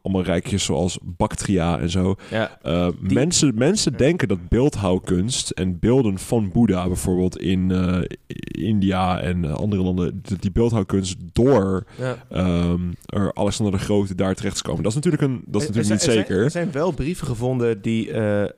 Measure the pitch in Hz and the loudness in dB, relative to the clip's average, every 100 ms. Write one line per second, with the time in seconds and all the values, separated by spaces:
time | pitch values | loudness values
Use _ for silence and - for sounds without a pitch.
0 | - 95 90 87 - 95 - 76 87 - | -4 -2 0 -2 -2 -4 0 0 -2 -4
1 | 90 87 107 - - 95 85 82 80 92 | -8 -4 -2 -2 0 2 2 0 0 0
2 | 92 95 - 107 110 - - 87 90 - | 0 -2 -4 -4 -4 -6 -2 0 0 -2
3 | 92 123 156 175 151 107 135 214 - 107 | 0 2 2 2 2 4 2 2 0 2
4 | 127 175 101 95 87 110 143 104 101 92 | 2 2 0 -2 0 2 2 2 0 0
5 | - 90 104 135 - - 92 87 104 131 | 2 0 0 -2 -6 -2 -2 0 2 4
6 | 113 95 - 120 101 110 113 92 90 90 | 4 0 0 0 2 2 4 4 0 -2
7 | 95 90 92 - 82 92 92 92 90 90 | 0 2 2 0 0 2 2 2 2 0
8 | - - - - - - 95 107 95 92 | -2 -8 -14 -14 -10 -4 0 2 2 2
9 | 92 90 - 90 80 76 107 101 92 90 | 0 0 -2 -2 -2 -2 -2 0 0 0
10 | 82 98 - 92 98 90 117 113 95 98 | -2 -4 -6 -4 -2 0 2 2 0 0
11 | 92 92 87 - 123 123 95 92 - - | -2 -6 -6 2 4 6 4 0 -4 -8
12 | 127 127 - - 92 87 87 87 87 85 | -8 -8 -8 -2 0 2 2 0 -2 -8
13 | - 95 98 - 101 - 104 95 - 104 | -6 -2 -2 0 -2 0 0 0 0 0
14 | 98 90 95 95 107 - - 80 87 123 | 0 0 -2 -2 -4 -6 -4 -2 -2 0
15 | 160 156 139 123 - 104 - 104 104 104 | 0 2 0 -2 -4 -4 -2 0 0 2
16 | 147 113 95 95 123 175 170 139 180 139 | 2 2 2 2 0 0 -4 -2 -2 -2
17 | 135 180 139 113 123 131 117 110 113 113 | -4 -4 -4 -2 -2 0 0 0 0 -2
18 | - 113 107 104 101 | -2 -2 0 0 -2